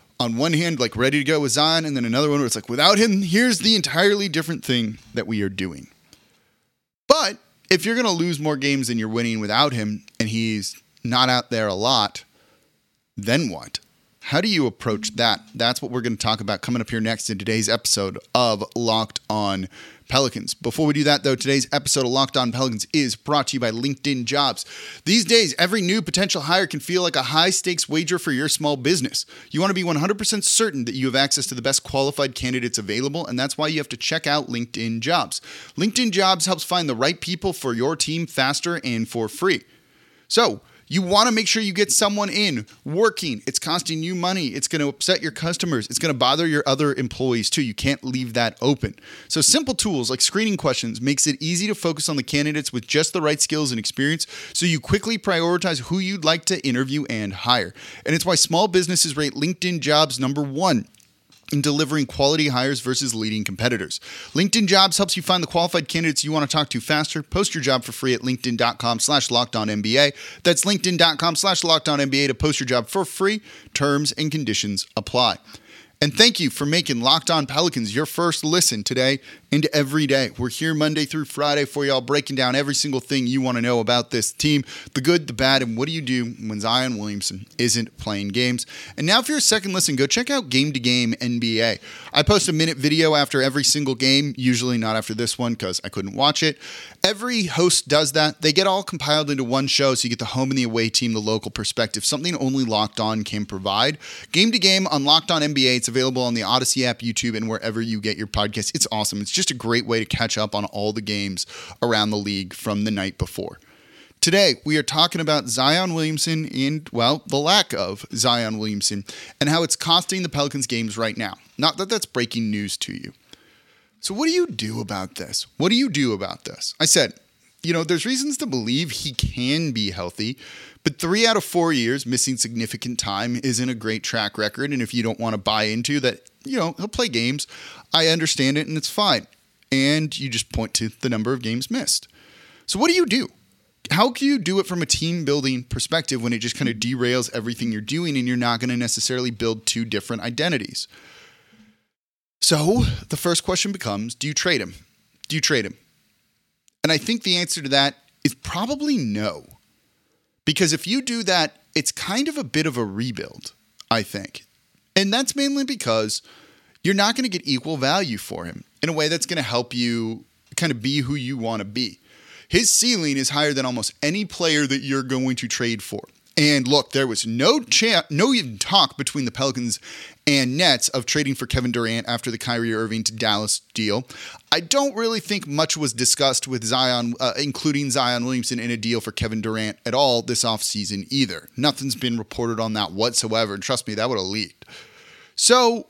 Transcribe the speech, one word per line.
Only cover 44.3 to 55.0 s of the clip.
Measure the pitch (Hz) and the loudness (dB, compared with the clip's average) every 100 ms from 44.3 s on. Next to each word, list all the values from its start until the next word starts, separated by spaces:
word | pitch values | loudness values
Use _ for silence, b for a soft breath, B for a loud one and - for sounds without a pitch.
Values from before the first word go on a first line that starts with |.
| 190 135 | -2 -2
It's | 131 - | -4 -2
gonna | 160 143 | 0 -2
upset | 139 - 185 | 0 0 0
your | 160 | -2
customers. | - 165 170 175 131 104 | -4 -4 -2 -2 -2 -2
It's | - | -2
gonna | 165 | -2
bother | 127 127 151 170 | 2 4 4 2
your | 147 139 | 2 2
other | 135 147 | 2 2
employees | 131 123 - 131 120 104 | 0 -4 -2 0 2 0
too. | - | 0
You | 127 | -2
can't | 101 135 135 | -2 -2 -2
leave | 131 131 123 | -4 -4 -2
that | 117 117 - | 0 -2 0
open. | 127 139 104 - B B B | 0 2 -2 -6 B B B
So | 160 | 2
simple | - 294 269 | 4 4 2
tools | 196 220 151 117 | -2 -2 -2 -2
like | 127 | 0
screening | - 196 220 190 | 0 2 0 2
questions | 147 123 117 107 | 0 0 -2 -2
makes | 131 143 156 | 0 2 0
it | 131 | 0
easy | 156 175 208 | -2 -2 -2
to | |
focus | 208 170 151 160 | -2 -2 -2 -2
on | 143 | -2
the | |
candidates | - 147 147 151 135 | -2 0 0 -2 -4
with | 123 - | -6 0
just | 151 156 | 0 2
the | 180 | 0
right | 151 147 | 0 2
skills | - 151 143 | 0 0 0
and | 117 | -2
experience, | 107 - 143 160 - B B | -4 -2 0 0 -4 B B
so | - 175 | -2 0
you | 156 | 0
quickly | - 202 | 0 0